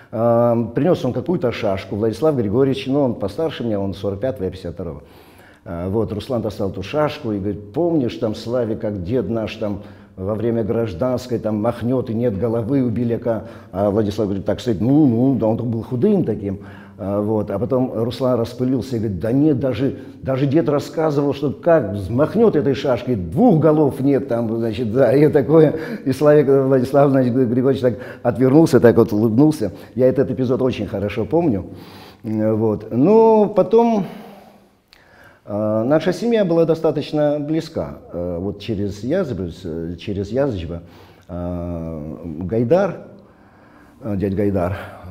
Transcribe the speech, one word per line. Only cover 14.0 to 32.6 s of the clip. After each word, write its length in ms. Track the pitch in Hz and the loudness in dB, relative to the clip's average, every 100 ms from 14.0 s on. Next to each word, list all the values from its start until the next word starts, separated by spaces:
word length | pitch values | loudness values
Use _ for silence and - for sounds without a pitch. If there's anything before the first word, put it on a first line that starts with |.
| 104 101 104 | 0 0 -2
говорит: 160 | 98 | -2
«Так, 140 | - 95 | -4 -4
кстати, 200 | - 101 | -2 0
ну, 260 | 113 143 147 | 2 4 4
ну, 280 | 113 131 | 4 2
да, 120 | 123 107 | 2 0
он 80 | 110 | 0
был 260 | 117 113 | -2 -4
худым 420 | 104 127 208 202 | -4 0 2 2
таким». 360 | - 104 98 95 - - - - | 0 -2 -4 -6 -10 -20 -20 -10
А, 220 | 98 101 | -4 -2
вот. 300 | 104 110 101 | 0 0 -2
А 80 | 98 | -4
потом 320 | 113 127 127 | 0 0 0
Руслан 460 | 107 117 - 131 120 | -2 -4 -2 0 0
распылился 560 | 117 - 127 131 101 117 | -2 -2 -2 -2 -2 -4
и 20 | |
говорит: 220 | 110 90 | -4 -4
«Да 100 | 110 | 0
нет, 300 | 131 156 127 | 2 2 2
даже, 380 | 135 110 131 95 - - | 0 -2 -2 -4 -12 -10
даже 260 | - 131 143 | -4 -2 0
дед 220 | 147 165 | 2 2
рассказывал, 640 | 143 - - 156 143 143 | 0 -2 -4 -2 0 0
что 200 | 131 143 | -2 -4
как 400 | - - 165 104 | -2 2 4 2
взмахнет 640 | 98 98 120 151 196 226 156 | -4 -2 0 0 2 2 4
этой 180 | 139 | 0
шашкой, 400 | 127 147 120 - | 0 0 -2 -2
двух 460 | 117 85 101 233 160 | -4 -2 2 4 6
голов 400 | 156 151 143 - | 4 4 2 2
нет 260 | 135 135 135 | 2 2 0
там, 300 | 117 113 113 | -2 -2 -2
значит, 340 | 113 107 110 | -2 -2 -2
да, 200 | 117 123 | 2 4
и 160 | 139 147 | 6 6
такое». 480 | 147 135 160 151 - - - | 4 4 6 6 4 -6 -6
И 80 | 135 | -4
Славик, 360 | 131 147 151 139 | 2 6 6 6
Владислав, 600 | 139 135 135 123 143 143 | 4 4 2 4 4 4
значит, 220 | 135 123 | 4 2
Григорьевич 480 | 120 123 120 127 135 | 2 2 2 2 2
так 160 | 123 117 - - | 0 -2 -8 -6
отвернулся, 560 | 120 110 131 143 160 120 | -2 2 6 6 6 8
так 160 | 117 110 | 8 6
вот 160 | 110 | 4
улыбнулся. 580 | 104 113 110 151 151 101 - - | 2 2 4 4 4 -4 -8 -8
Я 140 | 113 127 | 2 2
этот 240 | 131 127 | 4 0
эпизод 280 | 127 127 127 | 0 0 0
очень 280 | 127 117 95 | 0 -2 -4
хорошо 360 | 98 101 107 | -4 -4 -4
помню. 420 | 101 160 170 98 - - - - - - | -2 0 2 0 -4 -14 -20 -20 -20 -14
Э, 280 | 110 107 110 | -6 -2 0
вот. 380 | 110 | 0